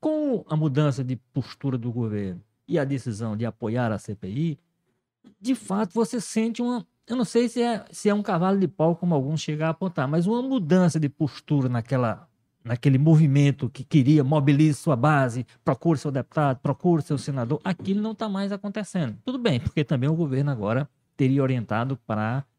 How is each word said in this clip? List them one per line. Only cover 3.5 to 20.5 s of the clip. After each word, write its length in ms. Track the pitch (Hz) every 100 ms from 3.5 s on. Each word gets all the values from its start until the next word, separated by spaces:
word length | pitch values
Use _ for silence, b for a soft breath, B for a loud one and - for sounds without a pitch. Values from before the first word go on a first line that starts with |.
| - 117 117 120
a 80 | 104
C 160 | -
P 140 | 104 95
I, 300 | 107 165 147 _ _ _ _ _ _ _ _
de 160 | 208 262
fato 360 | - 190 220
você 280 | 226 226 247
sente 420 | - - 226 233
uma, 240 | 240 247 180 _ _
eu 100 | 240
não 80 |
sei 240 | 226 233 240
se 140 | 240
é, 220 | 240 220 -
se 180 | - 208
é 60 |
um 80 | 202
cavalo 360 | 208 180 185 196
de 100 | 180
pau, 260 | - 160
como 200 | 170 180
alguns 260 | 160 135 156
chegam 260 | - 151 160
a 40 |
apontar, 360 | 156 185 175 135
mas 200 | 156 175
uma 160 | 233
mudança 580 | 262 262 160 185 180 160
de 80 | 147
postura 600 | - 147 - - 147 127
naquela, 600 | 123 110 135 120 104 - _ _ _
naquele 360 | 113 123 147 131
movimento 720 | 151 156 156 139 143 135 120
que 120 | -
queria, 400 | 127 156 127 156
"mobilize 520 | 131 156 139 143 156
sua 200 | 147 -
base, 520 | 131 143 151 131 117 120 b
procure 340 | - 135 170 151
seu 120 | 151
deputado, 480 | 135 120 - 143 -
procure 440 | - - 175 170
seu 160 | 139 143
senador", 420 | - 139 117 151
aquilo 380 | - 175 - 196
não 120 | 214
tá 140 | 220 220
mais 240 | 190 196
acontecendo. 640 | 196 202 202 202 185 143 104
Tudo 140 | - 254
bem, 200 | 233 127
porque 240 | - -
também 260 | 147 139 131
o 40 |
governo 360 | 160 165 131 143